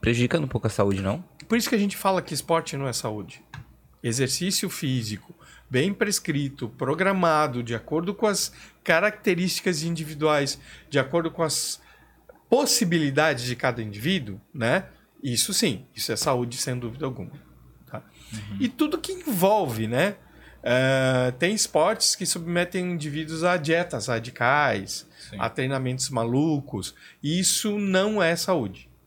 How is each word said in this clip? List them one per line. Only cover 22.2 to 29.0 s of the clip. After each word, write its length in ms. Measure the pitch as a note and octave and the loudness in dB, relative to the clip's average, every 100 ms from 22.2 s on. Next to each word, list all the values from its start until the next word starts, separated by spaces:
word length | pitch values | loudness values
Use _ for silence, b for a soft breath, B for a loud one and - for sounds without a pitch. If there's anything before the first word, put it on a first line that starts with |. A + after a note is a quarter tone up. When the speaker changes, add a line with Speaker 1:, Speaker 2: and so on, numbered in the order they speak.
| E3+ | -2
Speaker 2:
submetem 680 | F#3 E3 F3 F3 F#3 F3+ | -4 -2 0 0 -2 -4
indivíduos 520 | F3 D3+ C#3+ D3+ D#3+ | -4 -4 -6 -6 -2
a 140 | F3 F3+ | 0 2
dietas 500 | D3 E3 F3 B2+ G2+ | 2 2 2 -4 -2
radicais, 1000 | A#2+ A#2 - A#2+ C#3+ D3 G#2 G2 - - B B | -2 -4 0 4 4 4 2 -4 -10 -12 B B
Speaker 3:
Sim. 60 | G2+ | -4
Speaker 2:
a 120 | A2+ | -4
treinamentos 600 | - C3 C3+ B2+ B2+ - | -2 -2 0 -2 -2 -2
malucos. 840 | B2+ A#2 B2+ D#3+ D3+ C3+ G2+ F2+ B B B | -2 0 2 2 0 -2 -8 -8 B B B
Isso 560 | D3 E3+ F#3+ - G#3+ G#3 | -2 0 2 0 0 -2
não 460 | G3+ F#3 G3+ G#3+ | 2 2 2 2
é 120 | E3 E3+ | 2 2
saúde 540 | - F3+ G#2+ F#2 - _ | 0 0 0 -6 -20 _